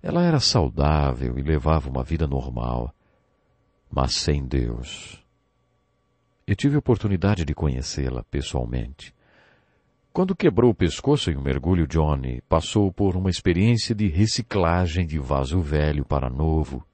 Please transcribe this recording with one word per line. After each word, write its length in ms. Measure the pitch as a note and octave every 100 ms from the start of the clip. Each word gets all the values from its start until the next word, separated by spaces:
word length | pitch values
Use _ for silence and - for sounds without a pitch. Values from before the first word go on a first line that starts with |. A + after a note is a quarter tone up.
Ela 180 | E3+ E3+
era 200 | F3 D#3
saudável 960 | - - D2 A#1+ C#2+ D#2 C#2+ B1 B1+ A#1+
e 20 |
levava 480 | C#2 D2+ D#2 D#2 C#2
uma 140 | C2
vida 240 | B1+ D#2+ D#2
normal, 680 | C2+ C2 A#1+ A#1+ A#1+ A#1+ - _ _ _ _ _ _ _ _ _
mas 260 | C2+ C2 -
sem 300 | - D2 C2
Deus. 800 | C2+ A#1 A#1 B1+ - - - _ _ _ _ _ _ _ _ _ _ _ _ -
Eu 100 | G2+
tive 200 | C#3+ C#3+
a 40 |
oportunidade 680 | - A#2 G#2+ F#2+ F#2+ G#2 D2+
de 100 | D2+
conhecê-la 680 | D2+ B1+ - - C2 B1+
pessoalmente. 920 | A1 C#2 C2 C2+ A#1+ B1 A1+ C#2 - _ _ _ _ _ _ _ _ _ _
Quando 220 | - F#3 F#3+
quebrou 360 | F3+ G2+ A#2+
o 40 | -
pescoço 540 | F2 - - D3 -
em 80 | C#2+
um 40 |
mergulho, 440 | C2+ C2+ D#2+ F#2 D2+
Johnny 560 | D#2+ D2+ C#2+ B1+ A#1+ -
passou 420 | D#2+ - A2 G2+
por 240 | F2 G2+ F2+
uma 140 | F#2+
experiência 640 | F2 - E2+ G#2+ A#2 -
de 140 | G#2+ G#2
reciclagem 1000 | E2 G#2+ - - G2+ E2+ F2 F2+ D#2 E2+
de 140 | D2+
vaso 400 | C2 C#2 C2+ F2
velho 440 | D#2 D2+ D2+ D2
para 240 | C2+ D2 C2
novo. 560 | B1+ D#2+ D#2 D2+ C2 -